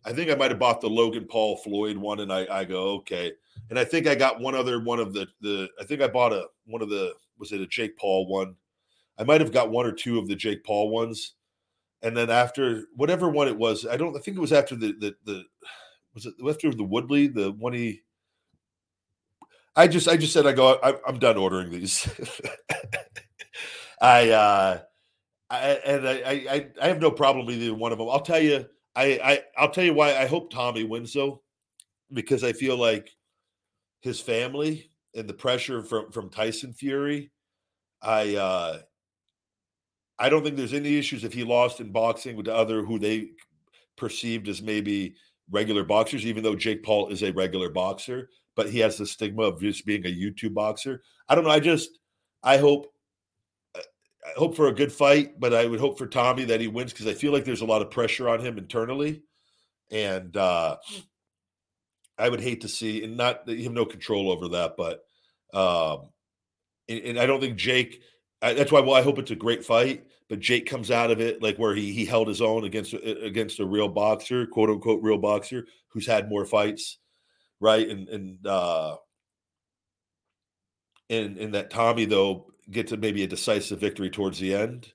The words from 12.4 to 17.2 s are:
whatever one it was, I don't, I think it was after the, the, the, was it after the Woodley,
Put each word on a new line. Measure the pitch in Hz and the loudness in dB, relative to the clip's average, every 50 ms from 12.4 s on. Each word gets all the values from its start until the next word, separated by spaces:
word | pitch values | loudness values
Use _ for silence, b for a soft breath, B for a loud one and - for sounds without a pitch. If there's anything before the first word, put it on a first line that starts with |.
| 123 120 - - 135 123 117 110 - _ _ | 2 2 0 -2 -2 -2 -2 -4 -8 _ _
whatever | 120 139 151 180 170 185 170 | -2 0 0 2 2 2 0
one | 147 147 143 135 | 2 2 2 2
it | 113 | 2
was, | 107 117 113 110 107 117 | 0 0 0 0 -2 -4
I | 117 120 | -4 -4
don't, | 127 165 170 139 | -2 -4 -4 -6
I | 143 | -8
think | - - 196 | -10 -10 -6
it | 185 | -4
was | 165 127 | 0 4
after | 156 143 139 - 131 | 4 4 4 2 -4
the, | 117 110 107 | -4 -4 -4
the, | 101 110 104 104 101 _ _ | -4 -4 -6 -8 -8 _ _
the, | 110 101 92 92 _ _ _ B B B B B B B B _ _ _ | -12 -12 -12 -12 _ _ _ B B B B B B B B _ _ _
was | 113 101 | -16 -16
it | 120 - 110 123 | -16 -14 -6 -4
after | 143 151 156 - 156 | -4 -4 0 -2 -2
the | 127 110 104 | -2 -2 -4
Woodley, | 95 101 120 127 123 143 143 | -2 -2 -2 -2 0 2 2